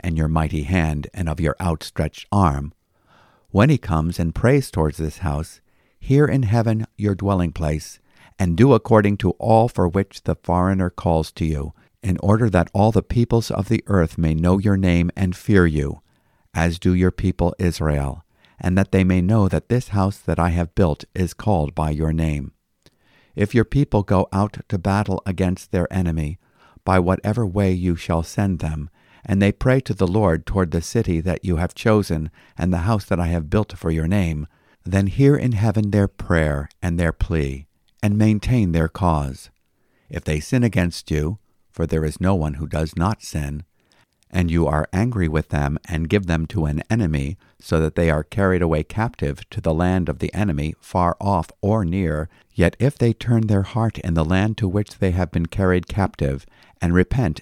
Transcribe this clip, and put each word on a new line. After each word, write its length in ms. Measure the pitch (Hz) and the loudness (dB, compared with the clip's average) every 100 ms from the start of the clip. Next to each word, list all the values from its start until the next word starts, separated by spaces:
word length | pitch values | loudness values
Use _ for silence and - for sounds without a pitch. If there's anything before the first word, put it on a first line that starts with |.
and 140 | 85 80 | -4 -2
your 120 | 78 | 0
mighty 360 | 80 78 78 | 0 0 -2
hand 440 | 73 92 80 73 - | -2 0 0 -2 -6
and 160 | - 82 | -6 -4
of 120 | 78 | -2
your 160 | 76 - | -2 -2
outstretched 680 | 92 80 - - 76 - - | -2 -4 -6 -4 -4 -6 -4
arm, 400 | 101 90 69 73 - _ _ _ _ _ _ _ | 2 2 2 -6 -12 _ _ _ _ _ _ _
when 200 | 95 127 | 2 4
he 80 | 139 | 2
comes 400 | - 80 82 87 | 0 0 0 -2
and 160 | 82 - | -4 0
prays 340 | 120 139 - | 2 2 0
towards 280 | - 78 71 | -2 -2 -2
this 220 | 78 - | -8 -6
house, 400 | 80 73 82 - _ _ _ _ | -4 -4 -6 -12 _ _ _ _
hear 260 | - 135 147 | 0 2 4
in 180 | 135 | 2
heaven 420 | 110 117 113 110 113 - | 2 2 2 -2 -4 -4
your 180 | 101 95 | -2 -2
dwelling 360 | 98 95 87 | 0 0 0
place, 480 | - 78 76 - - _ _ - - | -2 -4 -4 -6 -18 _ _ -20 -4
and 180 | 90 165 | 0 4
do 180 | 135 | 6
according 440 | 113 - 113 104 101 | 6 4 4 4 2
to 140 | 92 | -2
all 360 | - 113 113 120 | -2 2 2 2
for 200 | - 90 | 0 0
which 360 | 98 98 - | 0 -4 -6
the 120 | - 85 | -6 -4
foreigner 540 | - 90 92 95 90 | -2 0 2 0 -2
calls 420 | - 87 80 78 | -2 0 0 -2
to 140 | - 80 | -4 -4
you, 280 | 73 71 - _ _ | -2 -6 -12 _ _
in 140 | 101 87 | -4 -2
order 320 | 95 107 117 | 2 2 4
that 200 | 92 82 | 2 2
all 180 | 98 107 | 2 2
the 120 | 104 | 2
peoples 480 | - 120 120 117 - | 0 0 2 0 0
of 180 | - 98 | -4 -2
the 140 | - - | -2 0
earth 300 | 98 80 - | 2 2 0
may 160 | 80 | 0
know 240 | 78 87 98 | 2 2 4
your 200 | 104 95 | 2 2
name 340 | 92 87 87 - | 4 2 2 0
and 200 | 95 90 | -2 -2
fear 300 | - 101 87 | 2 4 4
you, 360 | 76 71 - _ _ _ _ _ | 2 -4 -6 _ _ _ _ _
as 260 | - 85 85 | -2 -2 0
do 140 | 90 | 0
your 180 | 90 90 | 2 2
people 420 | - 95 - 85 - | 2 -2 0 -2 0
Israel, 640 | 90 - 78 73 69 65 - _ _ _ | -2 0 -2 -2 -2 -8 -16 _ _ _
and 180 | 90 92 | -2 0
that 140 | 98 | 2
they 120 | 95 | 2
may 180 | 92 90 | 2 2
know 260 | 90 110 98 | 2 2 2
that 220 | 80 - | 0 -2
this 200 | 123 - | -4 -2
house 280 | 101 98 - | -2 -2 -2
that 220 | - 85 | -4 0
I 100 | 85 | 0
have 260 | 85 82 - | 0 -2 0
built 300 | 87 71 - | 0 0 -6
is 200 | - 87 | -4 -4
called 420 | - 110 92 73 - | -2 -2 0 0 -2
by 140 | 78 | -2
your 240 | 76 78 | -2 -2
name. 400 | 80 80 73 67 - _ _ _ _ _ _ _ - | 0 0 -2 -6 -14 _ _ _ _ _ _ _ -4
If 180 | 101 | 0
your 120 | 120 110 | 2 2
people 380 | 135 143 110 | 0 0 0
go 240 | 95 92 101 | 2 0 0
out 260 | 98 101 - - | 0 -2 -4 -8
to 80 | 98 | -4
battle 440 | 98 98 104 92 - | 0 0 0 -4 -4
against 460 | 92 92 92 - | -2 -2 -2 -4
their 200 | 92 85 | -4 -2
enemy, 460 | 95 87 80 76 87 _ _ _ - | -2 -2 -2 -4 -8 _ _ _ -10
by 140 | - 95 | 0 2
whatever 480 | 90 92 101 110 104 | 2 0 -2 -2 -2
way 260 | 98 95 | 0 0
you 240 | 92 90 82 | 0 0 -2
shall 280 | - 85 | -2 -2
send 340 | 82 - 98 85 | -2 -2 -2 -2
them, 320 | 80 76 76 - _ _ | -4 -6 -10 -16 _ _
and 160 | - 98 | -2 2
they 120 | 98 | 2
pray 280 | - 131 135 | 2 2 2
to 120 | - | 0
the 140 | 101 92 | -2 0
Lord 400 | 101 101 80 - | 2 2 0 -2
toward 240 | 98 87 | -2 0
the 100 | 82 | -2
city 400 | - 117 101 82 | -2 -2 0 -2
that 240 | 87 85 95 | -2 -4 -2
you 120 | 82 | -2
have 180 | 87 - | -2 -2
chosen 560 | 117 107 95 80 78 - _ - | 2 2 2 -4 -4 -10 _ -4
and 160 | 90 | -2
the 60 | 87 | 0
house 260 | 85 110 - | 0 -2 -2
that 140 | 87 | -2
I 80 | 85 | 0
have 240 | 85 76 | -2 0
built 260 | 104 104 92 | -2 -2 -4
for 140 | 90 | -4
your 160 | 80 80 | -2 0
name, 400 | 101 85 76 76 _ _ _ | 0 0 -2 -8 _ _ _
then 220 | - 95 98 | -4 -2 0
hear 300 | 110 139 147 | 4 4 4
in 160 | 127 | 2
heaven 400 | 107 110 107 104 | 0 0 0 0
their 160 | 104 98 | 2 0
prayer 600 | - - 85 78 71 71 _ | -2 0 2 2 -2 -6 _
and 180 | 87 85 | -4 0
their 140 | 85 | -2
plea, 540 | - - 82 69 67 73 _ _ _ | -2 -2 -2 -2 -6 -14 _ _ _
and 160 | 107 104 | -2 4
maintain 540 | 107 107 - 123 92 | 4 4 2 2 2
their 180 | 82 80 | 2 0
cause. 640 | - 90 76 71 65 - _ _ _ _ _ _ | 0 0 0 -2 -8 -18 _ _ _ _ _ _
If 140 | 85 | -10
they 160 | - 78 | -4 -4
sin 240 | - 127 | -2 0
against 480 | 117 95 87 - - | 2 2 0 -4 -4
you, 260 | 78 76 107 _ _ _ | -2 -2 -4 _ _ _
for 140 | - 82 | -6 -2
there 180 | 80 | 0
is 160 | 78 - | -2 -2
no 140 | 90 | 0
one 220 | 95 76 71 | 0 -2 -4
who 120 | 76 | -6
does 300 | 78 80 85 | -4 -4 -2
not 240 | 90 110 | -2 -2
sin, 420 | - 80 71 73 - _ _ _ _ _ _ | -8 -8 -6 -8 -12 _ _ _ _ _ _
and 180 | 90 87 | -2 0
you 160 | 82 76 | 2 2
are 240 | 76 - | 0 0
angry 360 | 92 120 110 82 | 0 0 0 0
with 220 | 78 - | -2 -2
them 280 | 80 71 73 - | -2 -2 -4 -4
and 220 | 80 80 | -4 0
give 160 | 104 87 | 0 0
them 220 | 82 80 | -2 -2
to 180 | 101 76 | -2 -2
an 160 | 76 - | -2 -2
enemy, 480 | 117 90 73 69 92 _ _ | -2 0 0 -4 -8 _ _
so 200 | - 80 | -4 0
that 160 | 78 85 | 0 2
they 140 | 82 | 2
are 140 | 78 | 0
carried 380 | 78 - 98 92 | -2 0 0 2
away 220 | 85 78 | 2 0
captive 640 | 76 - 117 - 71 69 - | -2 -4 -4 -4 -6 -6 -10
to 100 | - | -6
the 120 | 82 | -2
land 360 | 80 90 92 78 | 0 2 0 -2
of 80 | 71 | -4
the 160 | - | -6
enemy, 400 | 85 104 71 76 - | -2 -2 -2 -4 -8
far 340 | - - 87 85 | -4 0 0 0
off 300 | 101 95 82 - | 0 0 -2 -4
or 240 | 98 110 87 | 0 0 0
near, 420 | 95 85 76 80 - _ | 0 -2 -2 -6 -12 _
yet 220 | - 85 - | 0 2 2
if 180 | 127 - | -2 0
they 160 | 120 | 0
turn 340 | 110 120 117 110 | 0 0 0 2
their 140 | 101 | 0
heart 380 | 98 120 113 - | 0 -2 -4 -4
in 160 | - 82 | -2 0
the 100 | 78 | 2
land 320 | 92 107 107 | 0 0 -2
to 100 | 98 | -2
which 300 | 101 104 - | -2 -4 -2
they 140 | 95 | 0
have 200 | 87 87 | 0 0
been 140 | 90 82 | -2 -2
carried 420 | - 92 90 87 | 0 2 2 0
captive, 580 | 101 92 - 71 69 - _ - _ | -2 -2 -2 -4 -4 -8 _ -20 _
and 120 | 85 | 2
repent 480 | 87 - 123 98 78 | 2 2 0 -2 -4